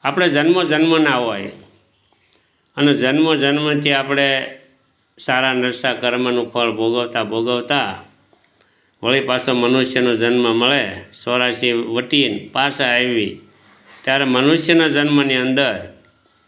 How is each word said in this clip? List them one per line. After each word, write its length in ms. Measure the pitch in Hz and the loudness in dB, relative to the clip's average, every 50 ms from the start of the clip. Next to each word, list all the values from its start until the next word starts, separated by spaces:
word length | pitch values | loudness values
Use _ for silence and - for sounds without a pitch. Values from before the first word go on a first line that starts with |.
| _ | _
આપણે 240 | 135 143 180 180 175 | -2 0 0 0 2
જન્મ 340 | 139 143 147 160 175 185 180 | 2 2 2 4 2 2 2
જન્મના 540 | 151 151 151 160 160 165 160 156 147 135 127 | 0 2 2 2 2 4 2 2 2 2 0
હોય 340 | 123 113 107 98 98 101 - - - - _ _ _ _ _ _ _ _ _ _ _ _ _ _ _ _ _ _ _ _ _ - | 0 -2 -4 -6 -8 -10 -12 -16 -20 -20 _ _ _ _ _ _ _ _ _ _ _ _ _ _ _ _ _ _ _ _ _ 0
અને 160 | 139 147 139 | 2 2 2
જન્મ 340 | - 120 127 135 151 156 160 160 | 2 2 0 2 2 2 2 2
જન્મથી 580 | 143 131 139 143 147 151 151 147 147 147 147 143 | 2 2 0 0 0 0 0 -2 0 0 2 0
આપણે 360 | 139 135 135 139 139 139 139 135 131 135 - - - - _ _ _ _ _ _ _ _ _ _ _ | 0 0 0 0 0 2 2 0 -2 -4 -8 -14 -18 -20 _ _ _ _ _ _ _ _ _ _ _
સારા 360 | - - 131 127 131 131 131 | -4 -2 0 2 2 2 0
નરસા 400 | 127 123 127 120 - - 135 120 | 0 -2 -2 -4 -2 -2 -4 -2
કર્મનું 560 | - - 123 120 123 127 123 123 123 120 120 | 0 -2 -2 0 0 0 0 0 -2 -2 -2
ફળ 220 | - 120 120 113 | -2 -2 -2 -2
ભોગવતા 520 | 110 107 113 113 113 123 120 120 - 120 110 | 0 0 -2 0 0 0 -2 -2 -2 -4 -4
ભોગવતા 680 | 101 107 113 117 120 123 120 120 - 151 143 127 101 95 - - - _ _ _ _ _ _ _ _ _ _ _ _ _ _ _ _ _ _ - | -2 -4 -4 -2 -2 -2 -4 -2 -2 -2 -2 -2 -4 -8 -12 -16 -20 _ _ _ _ _ _ _ _ _ _ _ _ _ _ _ _ _ _ -2
વળી 180 | 113 127 135 | 0 0 0
પાછો 320 | 131 135 127 127 - - 127 | 0 0 -2 -2 0 0 0
મનુષ્યનો 640 | 123 123 123 127 131 127 127 - 131 127 123 120 | 2 2 2 2 2 0 0 0 0 0 2 0
જન્મ 300 | 110 113 117 123 123 120 117 113 113 | 2 0 2 2 2 2 2 2 2
મળે, 260 | 120 127 139 139 120 98 90 90 92 - - - - | 2 2 2 0 -2 -4 -6 -12 -14 -18 -20 -12 -6
ચોરાશી 500 | - 123 123 123 123 113 113 123 123 120 | -4 -2 0 0 -2 -2 -2 -2 0 0
વટીને 760 | 117 117 113 113 120 123 - - 143 139 120 104 98 - - - | 0 -2 -4 -4 -4 -4 0 0 0 2 0 -2 -6 -10 -8 -4
પાછા 360 | 127 135 143 135 - 139 123 120 | -2 -2 -2 -2 -2 -2 0 0
આવી, 460 | 120 123 127 123 117 107 98 - - - - _ _ _ - - _ _ - - - - | 0 0 0 0 -2 -2 -2 -6 -12 -18 -20 _ _ _ -20 -20 _ _ -20 -20 -10 -4
ત્યારે 220 | - 131 139 143 | -2 0 0 0
મનુષ્યના 600 | 135 127 123 113 143 156 170 151 - 170 165 165 156 | 0 0 2 2 2 2 2 2 2 2 4 4 2
જન્મની 480 | 139 143 147 147 147 143 143 135 135 | 2 0 0 2 2 2 2 2 0
અંદર 400 | 127 127 131 131 135 139 127 107 90 90 87 - - _ _ _ _ _ _ _ _ _ | 0 0 0 0 0 0 0 -2 -6 -10 -14 -18 -20 _ _ _ _ _ _ _ _ _